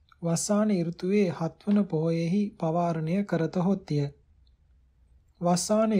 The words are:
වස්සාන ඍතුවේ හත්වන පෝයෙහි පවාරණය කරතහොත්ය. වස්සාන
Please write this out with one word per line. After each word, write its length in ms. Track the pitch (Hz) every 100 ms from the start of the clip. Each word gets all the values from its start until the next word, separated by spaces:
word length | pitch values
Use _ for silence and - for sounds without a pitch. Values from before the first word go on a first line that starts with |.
| _ -
වස්සාන 520 | 170 165 - 208 214 190
ඍතුවේ 460 | 165 170 180 208 190
හත්වන 480 | - 165 - - 208
පෝයෙහි 580 | 190 160 165 165 165 196 202
පවාරණය 640 | - 165 165 175 160 160 185
කරතහොත්ය. 760 | 202 165 160 185 180 196 - 147 143 - _ _ _ _ _ _ _ _ _ _ _ -
වස්සාන 520 | 175 175 - 214 220 208